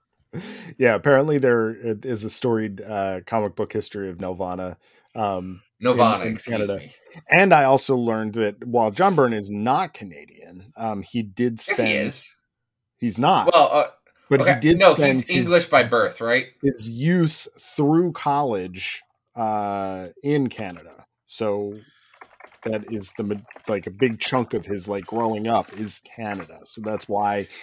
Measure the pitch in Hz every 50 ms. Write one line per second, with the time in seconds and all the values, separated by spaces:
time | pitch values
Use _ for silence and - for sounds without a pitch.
0 | _ _ _ _ _ _ - 165 190 - - - - - - - 127 120 110 95
1 | - 147 139 131 143 156 151 143 131 127 120 117 110 110 113 - 123 117 110 107
2 | 117 131 120 104 104 110 - - - 127 113 110 110 107 98 98 104 104 107 101
3 | 98 98 95 90 87 - 117 113 104 101 - - 107 - - 110 101 - - 104
4 | 98 95 90 87 95 92 92 87 95 90 90 92 92 90 85 _ _ _ _ _
5 | _ _ - 120 107 101 98 92 92 95 92 90 _ _ _ - 110 127 120 -
6 | 120 113 107 98 87 110 110 107 - 120 117 110 104 98 98 92 76 - - _
7 | _ - - 165 - - 147 170 196 196 170 151 139 131 135 131 - - 135 127
8 | 120 117 110 110 110 107 104 113 110 104 101 - - 120 117 120 113 110 101 113
9 | 185 202 185 156 135 120 113 107 101 98 104 104 107 120 135 165 190 165 - -
10 | 110 95 78 73 76 - _ - - - 87 87 98 123 - 113 113 113 107 101
11 | 92 - - 120 110 101 92 - 123 123 117 110 - - - - 117 110 107 107
12 | 104 123 131 - - - _ _ _ _ _ _ _ _ _ _ _ _ _ -
13 | 120 120 95 110 131 160 190 139 98 - - 165 143 - - 151 135 - - _
14 | _ _ _ _ _ - 143 131 127 151 151 120 117 156 170 175 196 180 147 160
15 | 147 139 131 131 120 - 180 131 123 170 175 170 170 - - 135 120 113 120 117
16 | 107 - - - 113 117 120 131 127 - _ - - 139 131 - 110 113 117 117
17 | 135 165 180 180 165 156 - - - - _ - - - - - 147 143 156 165
18 | 180 175 156 - - 147 143 143 147 127 110 98 90 92 90 92 92 - - -
19 | - _ _ _ _ _ - 120 113 110 107 104 104 101 101 98 98 95 95 92
20 | 92 87 - - - 143 147 147 135 120 - - 110 92 85 85 85 - - -
21 | - _ _ _ _ - - - 113 107 101 104 104 101 104 107 107 _ _ _
22 | _ _ _ - - _ _ _ - - _ _ - 113 110 107 104 - 113 107
23 | 98 - - - 110 101 104 101 101 - - - - - 107 98 87 - 95 98
24 | 131 123 113 107 - - 143 127 117 - - 107 82 95 101 98 90 104 101 98
25 | 90 - 110 113 117 113 110 104 107 113 117 104 92 - - 98 110 101 - -
26 | - - - - 113 107 101 98 90 - - - - - - 117 107 107 107 101
27 | - - 104 101 104 101 104 101 98 - - -